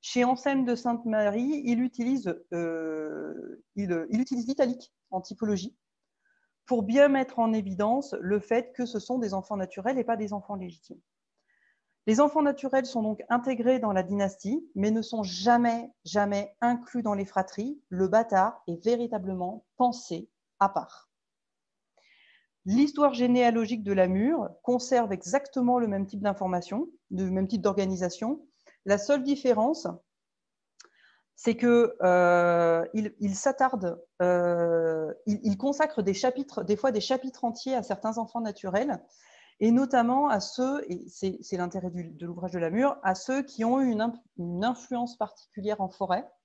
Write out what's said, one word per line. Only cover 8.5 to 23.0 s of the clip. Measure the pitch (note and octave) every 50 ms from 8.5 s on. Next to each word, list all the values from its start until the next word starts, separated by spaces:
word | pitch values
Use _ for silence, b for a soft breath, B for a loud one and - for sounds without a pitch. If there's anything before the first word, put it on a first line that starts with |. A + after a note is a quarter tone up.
| A3+ A#3 A#3 A#3+ -
que | - B3
ce | A#3 A#3 G#3+
sont | - - B3 B3+
des | A#3+ G#3 F#3+
enfants | F#3+ F#3 - G#3 G3
naturels | F#3 F#3 - - F#3 A#3 C4+ C4
et | A#3
pas | A#3 A#3 G#3+
des | G#3+ G#3
enfants | G#3 G3+ F#3+ - G#3
légitimes. | F#3+ F#3 F3+ E3+ _ _ _ - - _ _ _ _ _ _ _ _ _ _ _ _ _ _ _ _ _ _ _ _ _ -
Les | A3 A3
enfants | D4 D4 D4 D#4
naturels | D4 C#4+ C#4 C#4+ - C4+ B3+ C4+ B3+
sont | B3 - A#3+
donc | A3 G#3+ G#3+ G#3 - -
intégrés | A#3 B3 A#3+ C4+ C4 A3+ A#3 A#3+ C4 B3+
dans | - G#3+ G3
la | F#3+ F#3
dynastie, | F3+ G3+ G3+ G3+ F#3+ G3 - - F#3+ B3+ D#4+ E4 - _
mais | G3 G3 G#3+
ne | A3 A3+
sont | G#3+ A3 - A3 G#3
jamais, | F#3 F3 F3+ F#3 A#3 A#3+ A#3+ A#3+ A#3+ A#3 A#3 A#3 - _ _ _
jamais | E3 D#3+ G#3 G3+ G3+ G3+ G3+ G3+ G3+ - _
inclus | - A#3+ A#3+ A#3+ A#3+ - - A#3+
dans | A3+ A3 G#3
les | G3 G3
fratries. | F#3+ - G3 F#3+ F#3+ - - G#3+ C4 D4 D4 _ _
Le | F3+ F3+ F#3+ F#3
bâtard | G3 A3 A3+ A3+ G#3 F#3+ F#3 A3 - - _ -
est | E3+ E3 -
véritablement | A3 A#3+ A#3 A#3+ A#3 A#3+ G#3 F#3 F#3+ F#3+ F#3 F3+ F3+ G#3 A3 _ _ _ _
pensé | B3 B3 A#3+ A#3+ - - F#3 E3 G#3 - _ _ _ _ _ _
à | G3 G3
part. | G3 D#3 D3 - - - _ _ _ _ _ _ _ _ _ _ _ _ _ _ _ _ _ _ b b b b b b b b b b b b _ _ _
L'histoire | F#3+ G3+ A#3+ C#4+ D4 C#4+ -